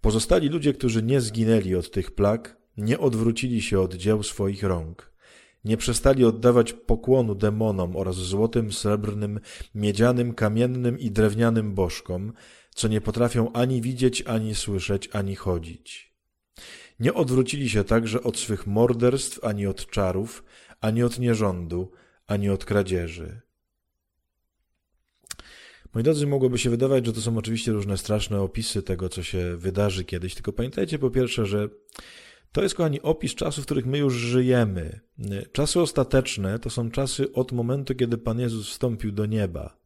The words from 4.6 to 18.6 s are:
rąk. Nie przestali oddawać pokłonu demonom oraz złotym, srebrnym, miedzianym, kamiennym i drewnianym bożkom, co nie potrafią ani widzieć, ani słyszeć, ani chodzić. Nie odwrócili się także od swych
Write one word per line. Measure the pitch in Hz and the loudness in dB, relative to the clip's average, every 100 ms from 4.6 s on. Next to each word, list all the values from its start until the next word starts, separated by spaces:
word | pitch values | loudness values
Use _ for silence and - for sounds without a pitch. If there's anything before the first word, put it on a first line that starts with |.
rąk. | 101 87 80 82 - _ _ - _ _ | 0 0 -4 -12 -20 _ _ -20 _ _
Nie | 104 113 | -2 0
przestali | - 113 135 135 120 | 0 4 4 6 6
oddawać | 110 123 120 117 | 6 6 6 4
pokłonu | - - 113 - 131 117 98 | -2 0 0 4 4 4 2
demonom | 107 101 110 98 87 90 | 0 2 0 0 -2 -2
oraz | 92 90 | -4 -4
złotym, | 90 98 113 120 110 | -2 0 2 2 -2
srebrnym, | - 104 104 104 104 104 107 - - - 107 | -2 0 0 -2 -4 -6 -6 -10 -16 -12 -2
miedzianym, | 104 98 117 123 120 | 0 4 4 4 0
kamiennym | 117 107 110 123 127 123 123 | 0 2 2 2 2 -2 -2
i | 117 | -2
drewnianym | 104 107 104 117 113 107 | 2 2 4 2 2 0
bożkom, | 98 90 - - 90 104 - - - _ - | 0 0 -2 -8 -6 -6 -12 -20 -20 _ -4
co | 113 | 0
nie | 107 | 0
potrafią | 110 110 120 120 110 | -2 0 2 2 0
ani | 120 127 127 | 0 0 0
widzieć, | 117 123 127 120 - | -2 2 2 2 -2
ani | 113 110 104 | -2 -2 -4
słyszeć, | - 98 90 98 - | -2 -4 -2 -2 -2
ani | 104 98 98 | -4 -4 -4
chodzić. | 98 87 82 82 - - - _ _ _ _ - - - - - | -2 -2 -4 -16 -18 -20 -20 _ _ _ _ -20 -20 -20 -20 0
Nie | 117 | 0
odwrócili | - 139 127 127 143 131 | 2 2 2 2 -2 0
się | 104 | 0
także | 98 117 113 117 | 2 2 2 -2
od | 120 - | -4 -4
swych | - 101 | -4 -4